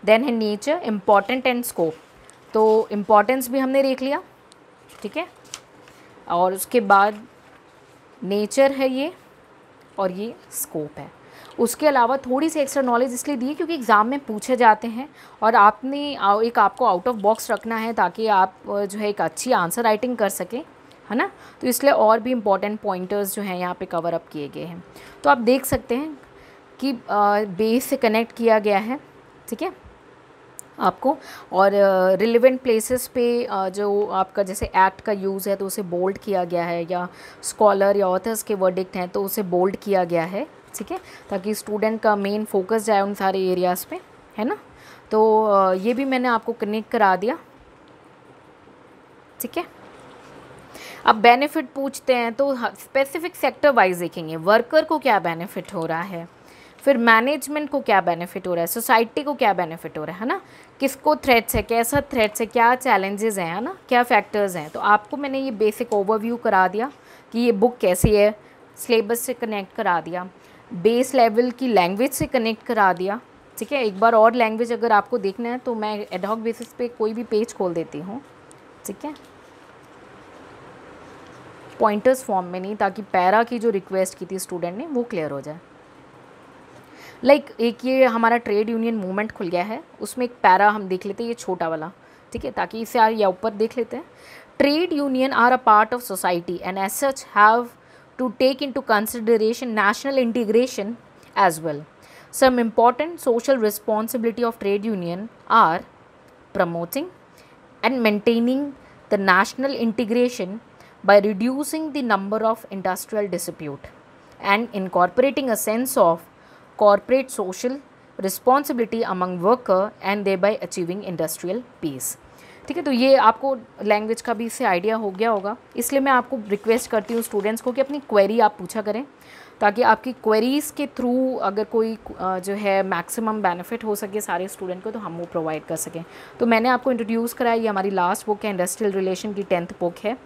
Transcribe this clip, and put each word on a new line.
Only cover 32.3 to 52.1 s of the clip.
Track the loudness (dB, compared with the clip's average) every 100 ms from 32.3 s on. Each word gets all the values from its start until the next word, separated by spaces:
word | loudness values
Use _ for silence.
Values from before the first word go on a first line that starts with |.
| 6 6 4
places | 0 0 0 -4 -4
पे, | -2 0 0
अ, | -2 -4 -4
जो | -2 -2 0 0
आपका | 0 -2 -2
जैसे | -4 -4 -2
एक्ट | 4 4 2
का | -6
यूज़ | -4 -4 -6 -4
है | -4
तो | -4
उसे | -8
bold | -6 -2 -2 -4
किया | -4 -4
गया | -2 -2
है, | -2 -4 -4
या | -6 -6 -12 -20 -12
scholar | -12 4 4 6 4 4
या | 2
authors | 0 -2 -8
के | -4
verdict | 0 0 0 -6 -6
हैं | -6
तो | -4
उसे | -4 -4
bold | -2 0 0 -2
किया | -2 0
गया | 0 -2
है, | -2 -6 -10 -14 -20
ठीक | -14 -10
है, | -12 -12 -20 -8
ताकि | -6 -4
student | -6 -6 -2 -2 0
का | 0 0
main | 0 -4
focus | -2 -2 0 -2
जाए | 2 2
उन | 2
सारे | 0 -2 0
areas | 0 0 0 -2 -6
पे, | -12 -14 -20 -18 -6
है |
ना। | -6 -6 -10 -20 -20 -20 -4
तो, | 2 6 6
अ, | 4 4 4
ये | 2 0
भी | 0
मैंने | 0 0 2
आपको | 0 -2
connect | -6 -4 -4 -4
करा | 2 4 4
दिया, | 0 -4 -10 -20 -20 -20 -20 -20 -20 -20 -20 -20 -20 -20 -20 -20 -20 -20 -20 -20 -20 -14
ठीक | -10 -8
है। | -10 -16 -20 -20 -20 -20 -20 -20 -20 -20 -20 -20 -18 -4
अब | 0 6
benefit | 6 6 4 -2 -6
पूछते | -6 -6 -6 -2